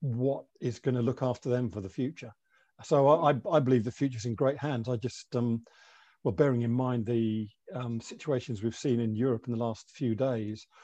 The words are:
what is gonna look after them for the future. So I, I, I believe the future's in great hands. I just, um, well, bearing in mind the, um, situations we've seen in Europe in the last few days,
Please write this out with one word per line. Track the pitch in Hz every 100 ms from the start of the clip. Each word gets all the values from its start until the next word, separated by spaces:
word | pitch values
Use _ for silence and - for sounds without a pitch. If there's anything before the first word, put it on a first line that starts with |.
what | 139 117 135 139 - -
is | 123 113
gonna | 135 127
look | 120 131
after | 127 120 135
them | 123 120
for | 107
the | 95
future. | - 131 160 117 - _ _ _ -
So | - 147 139
I, | 160 151
I, | 135 -
I | 160
believe | 127 127
the | 110
future's | - 139 120
in | 120
great | 107 135 143
hands. | 143 123 113
I | 120
just, | 120 - - 127
um, | 117 117 - - - - _ _
well, | 131
bearing | 95 143 120
in | 120
mind | 123 127 120 113
the, | 117 113 110 104 - -
um, | 175 123 117
situations | - 226 156 127 - 110
we've | 113
seen | - 147 120
in | 113
Europe | 107 131 113 -
in |
the | 113
last | 117 110 -
few | - 127 107
days, | 131 117 107 107 - -